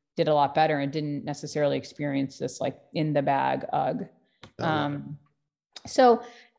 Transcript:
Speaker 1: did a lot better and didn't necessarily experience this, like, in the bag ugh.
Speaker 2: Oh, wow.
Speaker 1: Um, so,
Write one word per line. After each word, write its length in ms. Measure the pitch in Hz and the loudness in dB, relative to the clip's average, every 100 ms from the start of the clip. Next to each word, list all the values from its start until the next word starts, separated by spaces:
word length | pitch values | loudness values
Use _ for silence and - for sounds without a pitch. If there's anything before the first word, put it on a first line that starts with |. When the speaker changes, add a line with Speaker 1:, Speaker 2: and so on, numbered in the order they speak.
| _ - | _ -2
Speaker 1:
did 100 | 160 | 2
a 60 | |
lot 200 | 151 143 | 4 4
better 260 | 160 156 147 | 4 2 2
and 120 | 139 | -2
didn't 320 | 151 147 143 | -4 -4 -6
necessarily 540 | - 143 151 151 143 135 | -6 -8 -6 -2 0 0
experience 600 | - - 147 139 139 - | -6 -6 -4 -2 -4 -6
this, 220 | 131 - | -8 -4
like, 180 | 135 - _ | -6 -6 _
in 200 | 165 156 | -4 0
the 80 | 143 | 0
bag 440 | 139 135 135 135 - | 2 0 0 -2 -2
ugh. 340 | 147 139 - - _ _ _ - - | -2 -2 -4 -8 _ _ _ -20 -6
Speaker 2:
Oh, 40 | |
wow. 220 | 160 156 147 | -2 -2 -2
Speaker 1:
Um, 320 | 143 139 147 _ _ _ _ _ - - | -6 -10 -16 _ _ _ _ _ -20 -4
so, 340 | - 254 226 - - - | 6 6 6 0 -20 -20